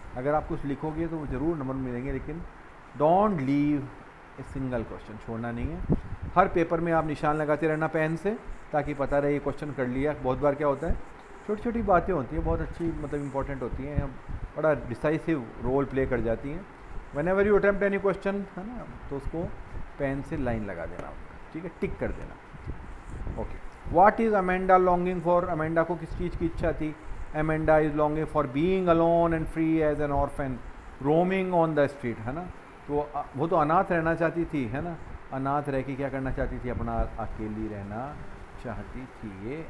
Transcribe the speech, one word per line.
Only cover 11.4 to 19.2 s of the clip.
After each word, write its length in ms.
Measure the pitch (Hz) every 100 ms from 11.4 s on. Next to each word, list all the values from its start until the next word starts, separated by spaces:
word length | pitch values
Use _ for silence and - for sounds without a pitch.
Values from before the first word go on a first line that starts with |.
| -
छोटी-छोटी 340 | 208 240 233
बातें 320 | 202 175 190
होती 220 | 165 117 160
हैं, 100 | 160
बहुत 140 | 160
अच्छी 260 | 151 - 165
मतलब 360 | 151 147 147
इंपॉर्टेंट 400 | 143 135 131 135
होती 220 | 120 -
हैं, 240 | 143 139 139 - - - - 151
बड़ा 160 | 156
डिसाइसिव 680 | 135 123 113 151 156 170 151 113 -
रोल 220 | 120 139 139
प्ले 200 | 131 127
कर 160 | 120
जाती 280 | 113 113 139
हैं। 160 | 170 - - - - - 139
Whenever 280 | 175 190
you 160 | 202 196
attempt 240 | 202 202
any 180 | 196 196
question, 320 | 196 185 196 202 190 180
है 200 | 214 240
ना, 100 | - - -
तो 80 |
उसको 320 | 139